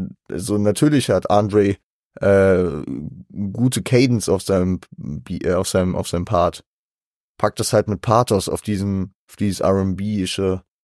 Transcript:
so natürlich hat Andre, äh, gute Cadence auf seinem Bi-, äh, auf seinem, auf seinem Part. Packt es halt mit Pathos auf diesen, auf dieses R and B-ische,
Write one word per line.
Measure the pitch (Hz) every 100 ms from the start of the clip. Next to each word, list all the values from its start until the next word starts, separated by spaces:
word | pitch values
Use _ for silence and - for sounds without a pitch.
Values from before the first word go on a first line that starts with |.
| 92 64 -
so | - 98 104
natürlich | 104 101 151 143 -
hat | 92 -
Andre, | 104 107 104 98 98 _ _ _ -
äh, | 101 98 95 90 87 71 - 67 76 - - - 98
gute | 110 127 120
Cadence | - 127 131 117 -
auf | 95
seinem | - 95 92 90 - -
Bi-, | - 76 - 90
äh, | - 90
auf | 95
seinem, | 95 92 87
auf | 90
seinem | 87
Part. | 87 87 87 - - _ _ _ _ _ _ -
Packt | 107 -
es | 110
halt | 107 104
mit | 98
Pathos | - 113 123 98 -
auf | -
diesen, | - 101 101 95 92 - _
auf | -
dieses | 104 92
R | 95 98
and | 95 92
B-ische, | 104 107 90 - 95 92 - _